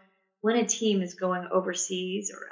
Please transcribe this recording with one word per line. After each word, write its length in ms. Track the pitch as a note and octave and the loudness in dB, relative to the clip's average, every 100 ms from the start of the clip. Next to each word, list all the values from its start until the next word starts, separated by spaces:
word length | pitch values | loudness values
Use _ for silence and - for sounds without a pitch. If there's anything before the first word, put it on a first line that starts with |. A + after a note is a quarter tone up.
| _ _ _ _ | _ _ _ _
when 140 | G#3+ A#3+ | 2 2
a 100 | G#3 | 2
team 340 | - A3 G3 | 2 2 2
is 140 | F3+ | 0
going 320 | - F#3 F3+ F3+ | -2 -2 -2 0
overseas 800 | F#3 F#3 F3 - F#3 F#3 G3 F#3+ | 0 2 0 0 -2 -4 -4 -6
or 180 | - - | -8 -12